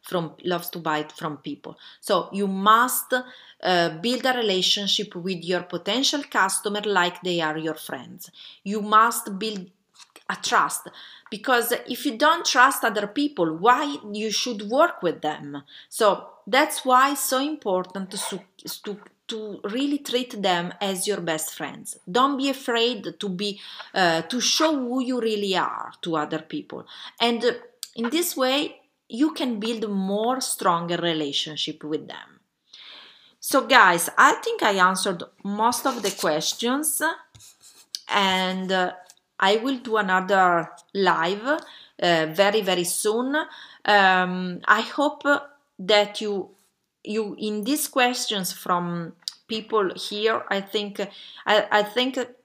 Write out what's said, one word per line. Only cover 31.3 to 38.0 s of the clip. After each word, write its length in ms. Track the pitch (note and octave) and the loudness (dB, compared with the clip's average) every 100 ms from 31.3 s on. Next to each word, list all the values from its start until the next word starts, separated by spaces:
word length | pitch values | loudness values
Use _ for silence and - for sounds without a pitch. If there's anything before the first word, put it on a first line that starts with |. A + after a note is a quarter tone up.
| C#3+ D#3+ D3+ - D#3 | -4 -6 -6 -8 -8
with 240 | D3+ D3+ - | -6 -6 -8
them. 340 | - - _ _ _ _ - - - - - _ _ | -16 -18 _ _ _ _ -20 -20 -20 -20 -20 _ _
So 260 | - C#4 A3+ | 0 0 6
guys, 440 | C4 G3 E3+ - - | 8 8 6 0 4
I 160 | C4+ | 6
think 280 | - - A#4 | 6 -2 0
I 120 | A3+ | 0
answered 500 | G3 F#3 F#3+ G#3 F3 - _ | 4 4 4 -2 -4 -8 _
most 440 | G3 G3+ A3+ A#3+ C#4 | -8 0 0 2 -2
of 160 | A#3+ | -2
the 80 | G3+ | -4
questions, 920 | - F#3 D#3 E3 - A#3 C4 D4+ - D#4 F4+ - - - _ - - - - | -2 0 0 -2 -2 -2 0 -2 -2 -4 -4 -14 -20 -20 _ -20 -20 -14 -14